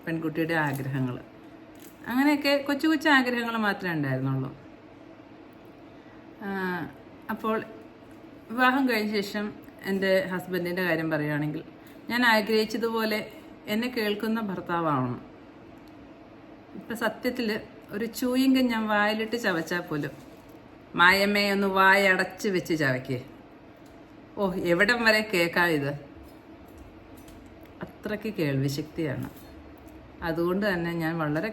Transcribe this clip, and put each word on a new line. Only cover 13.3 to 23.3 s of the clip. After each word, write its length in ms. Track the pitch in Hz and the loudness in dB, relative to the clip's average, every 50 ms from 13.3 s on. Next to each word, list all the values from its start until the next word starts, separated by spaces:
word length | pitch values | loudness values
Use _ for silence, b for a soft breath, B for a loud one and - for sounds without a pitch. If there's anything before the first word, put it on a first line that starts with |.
| B B B B B B - - 214 | B B B B B B -8 -4 -2
എന്നെ 140 | 220 240 254 254 240 | -2 -2 -2 -2 -2
കേൾക്കുന്ന 420 | 214 208 208 202 - 220 220 226 | -2 -2 -2 -2 -2 -2 -2 -2
ഭർത്താവാവണം. 800 | 220 196 180 175 170 - 175 170 165 156 147 131 127 123 120 - - - - - - - - - - - - - - - - - - - - - - - - - - - - - - - - 202 | -4 -4 -6 -6 -4 -4 -2 0 0 0 0 0 0 -2 -4 -6 -10 -16 -20 -20 -20 -20 -20 -20 -20 -20 -20 -20 -20 -20 -20 -20 -20 -20 -20 -20 -20 -20 -20 -20 -20 -20 -20 -20 -20 -18 -16 -14
ഇപ്പം 200 | - - 233 214 - | -12 -10 -6 -4 -2
സത്യത്തിൽ 460 | 214 - - - 247 247 - 233 214 214 208 - - - - - - - | -2 -2 -2 -4 -4 -2 -2 -2 -2 -2 -4 -6 -10 -18 -20 -16 -12 -8
ഒരു 100 | 208 233 226 226 - | -6 -6 -6 -4 -2
ചൂയിങ് 440 | 254 247 254 254 262 269 262 262 254 240 | -2 0 2 4 4 6 6 6 4 2
ഞാൻ 120 | 226 220 220 214 214 | 2 0 0 0 2
വായിലിട്ട് 440 | 208 208 214 214 214 226 220 240 233 233 | 2 2 2 0 0 -2 -4 -4 -2 0
ചവച്ചാൽ 380 | 202 180 165 160 - 180 175 170 - | 0 0 0 -2 -2 -4 -4 -4 -4
പോലും, 240 | 156 147 139 - - - - - - - - - - - - - - - - - - 170 | -4 -4 -4 -6 -8 -12 -18 -20 -20 -20 -20 -20 -20 -20 -20 -20 -20 -20 -18 -6 2 6
"മായമ്മേ, 440 | 170 180 190 196 196 202 208 202 202 202 | 6 8 8 6 4 4 2 2 2 2
ഒന്ന് 160 | 196 196 202 196 190 190 | 2 2 2 2 4 6
വായടച്ച് 680 | 190 190 190 202 202 190 185 185 185 185 - - - 214 185 | 6 8 8 8 6 6 4 4 2 -2 -4 -4 -2 0 0
വെച്ച് 200 | 175 - - 175 156 | 0 0 0 0 0
ചവയ്ക്കേ." 380 | 147 135 127 127 127 - 131 120 - - | 2 2 0 0 -2 -4 -6 -6 -8 -10